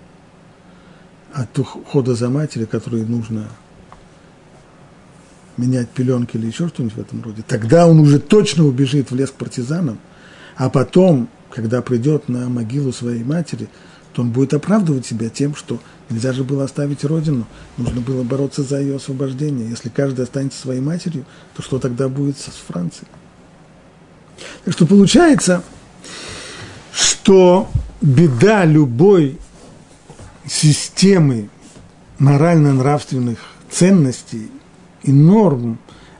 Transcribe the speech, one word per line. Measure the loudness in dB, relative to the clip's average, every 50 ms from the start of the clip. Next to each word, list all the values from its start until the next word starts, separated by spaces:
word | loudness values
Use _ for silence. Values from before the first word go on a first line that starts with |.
| -20 _ _ _ _ _ _ _ _ _ _ _ _ -20 -20 _ _ -20 -20 -20 -20 _ _ _ _ -14 -10
от | -10 -10 -6 -4 -6
ух-, | -6 -6 -8
ухода | -18 -12 -4 -2 -2 0 0 -2
за | -2 -2 -4
матерью, | -4 -4 -4 -6 -6 -8 -8
которой | -6 -6 -8 -6 -6 -6 -6 -4
нужно | -4 -6 -6 -6 -6 -8 -10 -10 -12 -16 -20 _ _ -20 -20 -20 -20 -20 -20 -20 -20 _ _ _ -20 _ _ _ _ -20 -20 -20 _ _ _ -20 -20 -20 -20 _ _ -20 -20 -20 -20 -20 _ -20 -16 -8
менять | -4 -2 -2 0 -2 -4 -6
пеленки | -6 -4 -2 0 0 -2 -2 -4 -6
или | -6 -6
еще | -6 -6 -6 -6
что-нибудь | -6 -6 -6 -8 -8 -6
в | -10
этом | -12 -12 -12 -12
роде, | -12 -12 -14 -14 -10
тогда | -6 -6 -4 0 4 4 6 8
он | 8 8 8
уже | 8 6 6 4
точно | 4 4 4 4 4 2 2 2 2
убежит | 2 2 0 -2 0 0 -2 -2 -2
в | -4
лес | -4 -4 -6
к | -6
партизанам, | -10 -12 -10 -8 -10 -8 -6 -4 -4 -4 -6 -6 -8 -16 -20 -20 -20 -20 -20 -20 -20 -20 -18 -8
а | -4 -4 0
потом, | 0 0 0 2 4 4 4 6 4 2 0 -4 _ _ -20 -16
когда | -12 -8 -6 -4 -4 -4 -2
придет | -2 -2 -2 0 0 -2 -2 -2
на | -4 -6 -6 -6 -6
могилу | -6 -6 -6 -4 -4 -4 -4 -4
своей | -6 -6 -8 -8 -6 -6 -6
матери, | -4 -4 -4 -4 -6 -8 -12 -12 -14 _ -20 -20 -20 -20 -20 -20 -12 -6
то | -6 -4
он | -2
будет | 0 0 0 0 0
оправдывать | -4 0 0 0 0 2 0 -2 -4 -4
себя | -8 -8 -6 -8 -8
тем, | -4 -4 -4 -4 -4
что | -8 -10 -12 -12 -12 -12 -18 -20 -20 -12 -8
нельзя | -8 -4 -4 -4 -4
же | -4 -4
было | -4 -4 -4 -4
оставить | -6 -4 -6 -4 -4 -6 -4 -4
родину, | -4 -2 -2 -2 -2 -2 -4 -4 -8 -12 -20 -20 -18 -10
нужно | -8 -6 -6 -4 -6
было | -6 -4 -4 -4 -4
бороться | -4 -4 -4 -4 -4 -4 -6 -6
за | -4 -4
ее | -4 -4 -4 -6
освобождение. | -8 -8 -10 -8 -6 -6 -6 -6 -6 -6 -4 -4 -6 -6 -8
Если | -10 -10 -12 -8
каждый | -4 -4 -4 -2 -2 -4
останется | -6 -6 -6 -6 -6 -6 -8 -10
своей | -8 -8 -6 -4
матерью, | -4 -4 -6 -6 -8 -8 -8 -10 -12 -14 -20 -20 -20 -20 -16
то | -14
что | -10 -6 -6
тогда | -4 -4 -4 -4 -2 -4 -4
будет | -2 -4 -4 -4 -4 -6
с, | -12
с | -18 -18 -20 -16
Францией? | -12 -8 -8 -8 -8 -8 -12 -20 -20 -20 -20 -20 -20 _ _ -20 -20 -20 -20 -20 _ _ -20 _ _ _ _ _ _ -20 -20 _ _ -20 -20 -20 -20 -18 -10 -6
Так | -6 0
что | 2 4
получается, | 6 6 6 6 6 6 6 6 6 4 2 2 0 0 -2 -2 -10 -20 -20 -20 -20 -20 -20 -20 -20 -18 -18 -16 -16 -16 -16 -18 -18 -18 -18 -18 -18 -20 -20 -20 -12
что | -6 -2 -2 -2 -2 0 2 4 6 8 8 6 6 4 2 -2 -6 -8 -8 -8 -8 -2
беда | 0 2 4 6 4 4 4 4 4 4 4 4 4
любой | 4 4 4 2 2 2 2 4 6 6 4 4 0 -2 -8 -18 -20 -20 -20 -20 -20 -20 -20 -20 _ -20 _ _ -20 -20 -20 -20 -20 -20 -20 -14
системы | -10 -6 0 2 2 2 2 -2 -8 -2 2 4 4 6 6 4 2 0 -2 -6 -10 _ -20 -20 -20 -20 -20 -20 -20 _ _ -20 -16 -4 0
морально-нравственных | 2 4 4 4 4 4 4 4 4 4 2 2 2 0 0 -2 -4 -6 -6 -4 -4 -4 -6 -8 -12 -20 -20 -20 -20 -10
ценностей | 0 2 4 4 6 4 4 2 0 -6 -12 -14 -14 -14 -14 -14 -18 -20 _ _ _ _ -20 _ _ _ -2
и | 2
норм, | 4 6 6 6 6 6 4 2 0 0 -4 -6 -8 -8 -12 -20 -20 -20 -20 -20 -14 -4